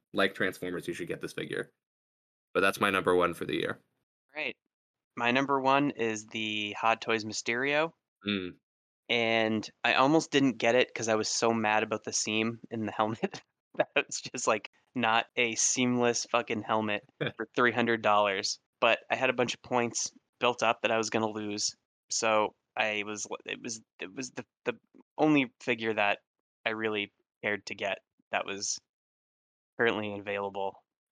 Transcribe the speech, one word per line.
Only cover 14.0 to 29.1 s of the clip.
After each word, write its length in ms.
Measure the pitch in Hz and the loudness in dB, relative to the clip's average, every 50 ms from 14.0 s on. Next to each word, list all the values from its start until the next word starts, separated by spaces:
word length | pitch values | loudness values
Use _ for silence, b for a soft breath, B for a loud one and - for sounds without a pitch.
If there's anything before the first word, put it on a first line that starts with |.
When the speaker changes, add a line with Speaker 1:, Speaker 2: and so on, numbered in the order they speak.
| - | -4
Speaker 2:
was 160 | - - - | -4 -6 -10
just, 240 | - - - 127 - | -10 -10 -10 -4 -2
like, 240 | 127 113 107 - - _ _ _ _ - | 0 0 0 -2 -8 _ _ _ _ -4
not 320 | 127 117 113 110 113 - - - | 0 2 2 2 2 0 0 0
a 200 | - 120 117 113 | 0 0 0 0
seamless 720 | - - - - 131 127 123 123 123 120 120 117 - - - | 0 0 0 2 2 2 2 2 4 4 2 2 0 -2 -2
fucking 320 | - 120 117 - 117 107 | 0 -2 0 -2 -4 -4
helmet 400 | 104 - 113 110 110 107 104 101 - _ _ - | -2 0 0 0 0 0 -2 -4 -6 _ _ -6
Speaker 1:
<laughs> 160 | 151 113 - | -6 -6 -6
Speaker 2:
for 120 | - 110 - - | -6 -10 -4 0
three 160 | - 123 120 | 2 2 4
hundred 320 | 110 120 117 113 117 113 107 | 4 2 2 2 2 2 4
dollars. 560 | 107 104 104 104 101 98 98 101 - - - _ _ _ - | 4 4 4 4 2 0 -2 -2 -4 -6 -8 _ _ _ 0
But 200 | - 117 107 - - - | 2 2 2 2 0 -2
I 60 | - | -2
had 160 | 117 131 131 | 0 0 0
a 20 | 123 | 2
bunch 220 | 123 123 113 - | 2 0 -2 -2
of 80 | - - | -6 -6
points 480 | - 127 123 120 117 113 - - - - - _ _ _ - | -2 0 0 0 0 -2 -4 -6 -6 -8 -14 _ _ _ -2
built 220 | 120 123 120 - | 0 0 0 2
up 220 | 113 113 117 - - | 2 0 0 0 0
that 80 | 123 | 0
I 80 | 113 113 | 0 0
was 100 | 110 107 | 0 0
gonna 180 | - 113 110 107 | 0 0 0 0
lose. 440 | 107 110 107 104 104 104 - - - _ _ _ _ _ _ - | -2 -4 -6 -6 -4 -4 -4 -4 -6 _ _ _ _ _ _ -8
So 420 | - - - 113 107 107 107 95 - _ _ _ - | -4 -2 0 2 4 4 2 0 -2 _ _ _ -4
I 240 | - 110 107 107 104 101 | -2 -2 -2 -2 -4 -4
was, 220 | 104 107 101 - 104 - - - | -6 -8 -10 -10 -10 -10 -10 -8
it 120 | - 104 101 98 | -10 -10 -10 -10
was, 180 | 120 113 113 113 _ _ - | -12 -12 -12 -16 _ _ -14
it 140 | - 92 98 | -14 -12 -10
was 160 | 135 131 127 | -10 -12 -12
the, 160 | - - 120 _ _ _ - | -12 -14 -14 _ _ _ -8
the 120 | 127 117 - _ _ _ - - _ _ | -8 -8 -8 _ _ _ -20 -20 _ _
only 340 | - 151 156 151 143 131 117 _ - | 0 4 4 4 4 2 0 _ -8
figure 320 | - 131 123 113 113 113 107 | -4 -4 -2 -2 -2 -2 0
that 240 | 107 104 101 101 - _ _ _ _ _ _ _ _ - | 2 2 2 0 -2 _ _ _ _ _ _ _ _ -6
I 20 | 117 | -6
really 420 | 110 110 110 110 107 104 101 101 _ _ _ _ _ _ | -4 -2 -2 -2 -2 -2 -4 -6 _ _ _ _ _ _
cared 240 | - 107 104 98 - | -4 -4 -4 -4 -6
to 80 | - 101 | -10 -10
get 240 | 98 110 98 92 - _ _ _ _ _ _ | -6 -6 -6 -6 -6 _ _ _ _ _ _
that 140 | - 101 - | -4 -4 -4
was 340 | - 98 98 104 - - - _ _ _ _ _ _ | -4 -6 -6 -6 -6 -8 -8 _ _ _ _ _ _